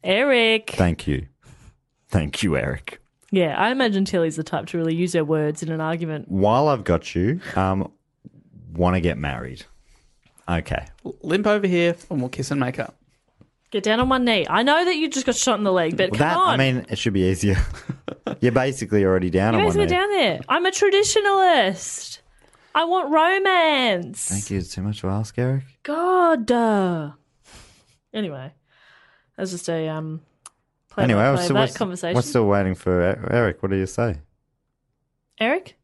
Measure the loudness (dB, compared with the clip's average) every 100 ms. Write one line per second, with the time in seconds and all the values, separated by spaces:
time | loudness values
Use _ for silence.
0 | 0 0 4 4 4 2 -2 0 2 2
1 | -2 -4 -4 _ -20 -20 -20 _ _ _
2 | _ -2 -2 -2 -2 0 -2 -6 -10 -18
3 | _ _ _ 0 0 0 -2 0 0 0
4 | 0 0 0 -2 -6 -6 -6 -4 -2 -2
5 | 0 0 0 0 -2 -4 -6 -6 -4 -4
6 | -6 -8 -4 0 4 4 4 0 2 0
7 | 0 -2 0 -2 -4 -2 0 0 -4 _
8 | _ _ -20 _ _ -20 -12 0 2 2
9 | 0 -2 -4 -6 -10 -14 -20 -20 _ _
10 | _ _ _ _ -4 -4 -2 -8 -8 -16
11 | -16 -12 -4 0 2 2 2 2 2 0
12 | -6 -6 -4 -6 -4 -2 -2 -4 -10 _
13 | _ _ _ _ _ _ _ -4 0 0
14 | 2 2 2 0 0 0 2 2 2 0
15 | -2 -2 -2 -2 0 0 2 2 0 0
16 | 0 2 2 2 2 4 2 0 -4 -4
17 | -2 2 2 2 2 2 0 -4 -12 -10
18 | -10 -10 -10 0 2 2 0 -4 0 2
19 | 4 2 2 2 2 2 2 2 2 0
20 | 0 0 0 -2 -2 0 0 2 2 4
21 | 2 2 2 4 4 4 2 -2 -10 -12
22 | -14 -18 _ _ _ _ _ -2 0 0
23 | 2 2 4 2 2 2 2 2 0 -2
24 | -4 -10 -6 -6 -4 -6 -6 -6 -6 -4
25 | -4 -4 -4 -4 -2 -2 -6 _ -6 -2
26 | 2 2 4 2 2 2 2 2 0 -2
27 | -6 -12 _ _ _ -20 -20 _ _ _
28 | _ -8 -8 -8 -14 _ _ _ _ _
29 | _ _ _ -10 -8 -8 -6 -4 -4 -6
30 | -8 -10 _ _ -20 _ _ _ _ -2
31 | 2 4 4 2 2 2 0 -2 -6 -4
32 | -2 -2 0 2 4 2 2 -2 0 2
33 | 2 0 -2 0 0 0 -2 -2 -2 -2
34 | -4 -4 -12 _ _ _ _ _ _ _
35 | _ _ _ _ -2 -2 -6 _